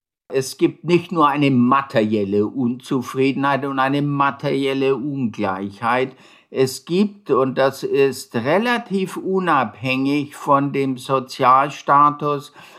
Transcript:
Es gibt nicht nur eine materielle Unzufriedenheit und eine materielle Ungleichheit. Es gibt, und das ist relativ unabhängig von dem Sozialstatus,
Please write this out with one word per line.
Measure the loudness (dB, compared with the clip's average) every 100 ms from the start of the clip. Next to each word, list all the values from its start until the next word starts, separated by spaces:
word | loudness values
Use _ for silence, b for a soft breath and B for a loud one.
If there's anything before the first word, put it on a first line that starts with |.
| _ _ _
Es | -4 -4 0
gibt | -2 -2
nicht | 0 0 0
nur | 2 2
eine | 4 4
materielle | 4 4 2 2 0 2 0 0 0 0
Unzufriedenheit | -2 -4 -4 -4 -4 -4 -2 0 0 0 -2
und | -2 -2
eine | 0 0
materielle | -2 0 -2 -2 -4 -2 -2 0 0 0
Ungleichheit. | -4 -4 -4 -2 -4 -4 -8 -6 -2 0 -2 -8 b b b
Es | -2 -2 -2
gibt, | -4 0 0 -2 -2
und | 0 0 2
das | 0 0
ist | -4 2 2 0 -6 -4
relativ | 0 0 0 -2 -2 -4 -4 -6
unabhängig | -4 -2 2 0 0 -4 -4 -2 0 -2 -4 -10
von | 0 2 2
dem | -2 -2 -4
Sozialstatus, | -2 -2 -2 0 4 4 4 -4 2 4 4 2 -4 -4 -6 B B